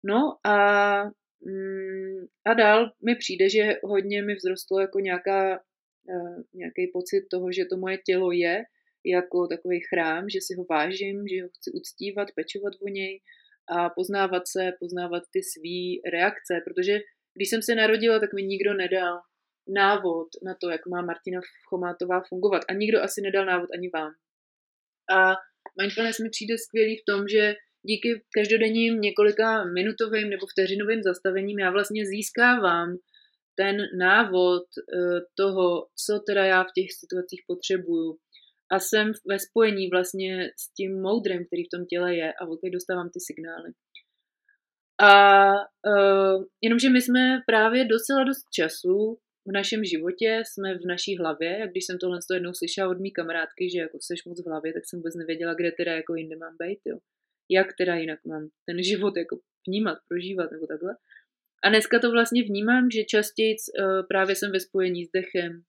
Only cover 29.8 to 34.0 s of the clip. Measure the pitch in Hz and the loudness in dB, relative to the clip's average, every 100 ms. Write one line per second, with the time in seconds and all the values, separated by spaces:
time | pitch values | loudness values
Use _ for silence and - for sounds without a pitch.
29.8 | 202 - 226 220 208 190 190 - 185 196 | -2 -2 -2 -2 -2 -6 -4 0 0 0
30.8 | 208 226 196 180 196 190 196 202 185 190 | -2 0 0 0 -2 -2 -4 -2 0 0
31.8 | 196 214 202 202 214 - 240 247 190 170 | -2 -4 -4 -6 -6 2 4 4 2 0
32.8 | 170 180 _ _ _ _ _ - 196 202 | -2 -8 _ _ _ _ _ -4 -2 -2
33.8 | 202 185 | -4 0